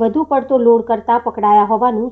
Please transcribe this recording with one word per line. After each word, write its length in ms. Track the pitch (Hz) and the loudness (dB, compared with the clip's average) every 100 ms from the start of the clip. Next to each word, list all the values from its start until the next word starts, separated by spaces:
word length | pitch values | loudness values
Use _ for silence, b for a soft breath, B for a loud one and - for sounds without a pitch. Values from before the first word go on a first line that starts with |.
વધુ 240 | 226 226 | -2 -2
પડતો 340 | 311 277 269 269 | -2 -2 0 0
લોડ 180 | 233 233 226 | 4 2 0
કરતા 300 | 226 220 240 240 | -4 -2 -2 -2
પકડાયા 420 | 220 208 208 202 | -2 2 2 2
હોવાનું 360 | 220 247 220 240 | 0 0 -2 -4